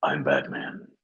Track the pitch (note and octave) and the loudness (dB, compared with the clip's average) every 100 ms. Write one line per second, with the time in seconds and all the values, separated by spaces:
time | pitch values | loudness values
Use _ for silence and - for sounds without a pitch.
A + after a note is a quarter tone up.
0 | - D2+ C2+ C#2 - - - - - _ | 2 0 4 2 2 -6 -8 -10 -16 _